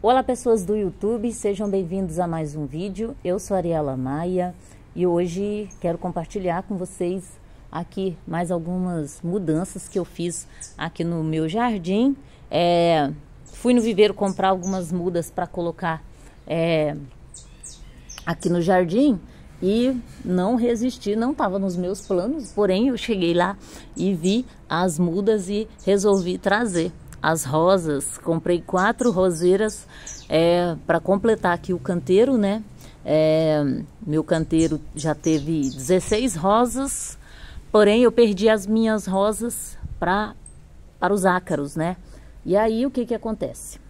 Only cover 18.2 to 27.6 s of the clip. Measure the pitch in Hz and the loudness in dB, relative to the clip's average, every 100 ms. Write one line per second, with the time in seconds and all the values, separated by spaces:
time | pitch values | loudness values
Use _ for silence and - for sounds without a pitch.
18.2 | - 170 180 175 170 185 175 202 294 196 | -8 -4 0 2 4 4 4 4 2 2
19.2 | - - - - 180 220 247 254 - - | -4 -20 -20 -4 0 2 0 -2 -8 -12
20.2 | - 180 185 247 240 233 247 - 202 214 | -2 0 2 2 0 0 -2 -4 -4 0
21.2 | 240 311 220 190 190 175 180 190 - 175 | 0 0 -2 0 -2 -2 -4 -6 -2 -2
22.2 | 202 311 220 - 202 185 262 240 - 202 | 0 -6 -6 0 2 4 2 0 -2 0
23.2 | 170 170 185 196 - - - - 185 180 | 2 2 2 -2 -14 -20 -16 -2 -2 0
24.2 | 175 226 254 - - 160 185 151 175 175 | 2 0 -2 -14 -4 0 0 2 0 2
25.2 | 202 214 185 208 220 - - 202 208 196 | 2 2 0 -4 -4 -4 0 4 4 4
26.2 | 175 185 196 208 233 175 170 - - - | 2 -2 0 2 2 0 -2 -6 -18 -4
27.2 | 147 160 135 156 | 0 0 0 2